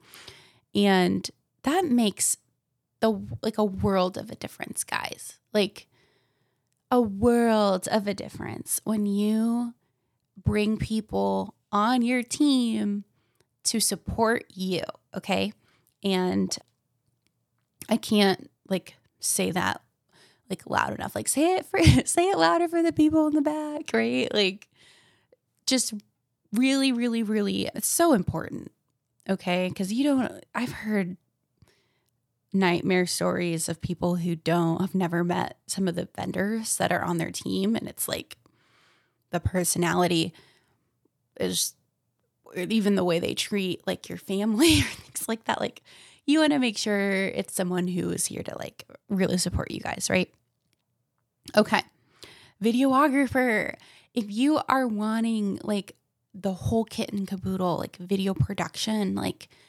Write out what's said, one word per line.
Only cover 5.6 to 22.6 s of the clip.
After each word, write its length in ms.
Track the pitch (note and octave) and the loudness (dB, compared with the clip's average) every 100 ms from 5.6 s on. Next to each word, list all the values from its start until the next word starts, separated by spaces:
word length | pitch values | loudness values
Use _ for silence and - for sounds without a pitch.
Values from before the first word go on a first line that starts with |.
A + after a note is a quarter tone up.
| G3 - - _ _ _ _ _ _ _ _ _ _ | -2 -4 -20 _ _ _ _ _ _ _ _ _ _
a 120 | B3 | 2
world 840 | A3+ G3 A#3+ A#3+ A#3 A3 G3+ F#3 - | 2 2 2 4 4 4 2 0 0
of 200 | A3 G3+ | -2 0
a 60 | |
difference 640 | G3+ - - - - - - | -4 -8 -10 -10 -10 -6 -6
when 220 | - G#3+ G#3 | -2 -2 0
you 680 | G3+ G#3 A3 A3+ A#3 A#3+ - _ _ _ _ _ - | 2 2 2 2 0 -2 -8 _ _ _ _ _ -4
bring 400 | - G#3 G#3 G#3+ | 0 2 2 0
people 800 | - A3 G#3+ G3 G3 G3 F#3+ - _ | -2 -4 -2 -2 0 0 -4 -10 _
on 320 | G#3 G#3+ B3+ | 0 2 2
your 180 | A#3 B3 | 2 0
team 840 | A#3+ - D4 C4 A#3+ A3 G#3 G3+ - _ _ _ _ _ | -2 2 4 4 2 0 0 -2 -6 _ _ _ _ _
to 160 | - A3+ | -2 0
support 680 | - G3 - - A3 A#3 - | 0 -2 -6 0 2 0 -4
you, 300 | F#3 F#3 F3+ - - _ F#3+ | -8 -2 -2 -2 -10 _ -12
okay? 360 | - F#3+ G3 - _ _ _ _ | -2 0 0 -6 _ _ _ _
And 520 | G3 F#3 F#3 F#3+ F#3 - - _ _ _ _ _ _ _ _ _ _ _ - | -2 0 2 0 -2 -4 -10 _ _ _ _ _ _ _ _ _ _ _ -4
I 80 | A3+ | -2
can't, 520 | - G#3+ G3 F3+ - _ - | 0 2 4 2 -6 _ -6
like, 260 | F#3+ - - _ _ | -6 -6 -18 _ _
say 320 | - - F#3+ | -4 -2 -2
that, 300 | F3+ F#2 - - _ _ _ - _ _ | -2 -2 -4 -10 _ _ _ -20 _ _
like, 160 | - - | -10 -2
loud 260 | - - | -2 0
enough. 220 | - - - | -4 -8 -6
Like, 120 | - | -4
say 280 | - E4 F#4 | 0 2 0
it 100 | - | -2
for, 180 | - | 4
<laughs> 220 | E4 B3+ - | 6 6 4
say 240 | - F4+ | 2 2
it 80 | G4+ | 4
louder 300 | E4 E4+ | 4 4